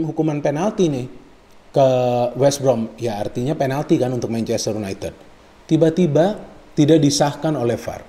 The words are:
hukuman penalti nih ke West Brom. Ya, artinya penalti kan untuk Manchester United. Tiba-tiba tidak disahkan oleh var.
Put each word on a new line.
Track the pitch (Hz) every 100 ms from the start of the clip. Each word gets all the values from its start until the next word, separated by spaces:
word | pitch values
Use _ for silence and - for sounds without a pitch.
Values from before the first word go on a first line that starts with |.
hukuman | 160 160 156 147
penalti | 147 147 202 214 170
nih | 131 127 - - - _ - -
ke | 143 131 127 123 123 120
West | 123 139 139
Brom. | 131 117 110 -
Ya, | 117 101
artinya | 104 - 131
penalti | 160 135 135 151
kan | 156 123
untuk | 127 113
Manchester | 113 110 113 123
United. | 107 98 95 92 - - - - - -
Tiba-tiba | 156 165 160 175 143 185 214 - - -
tidak | - 147 160
disahkan | 143 - 147 139 160
oleh | 143 120 110
var. | - -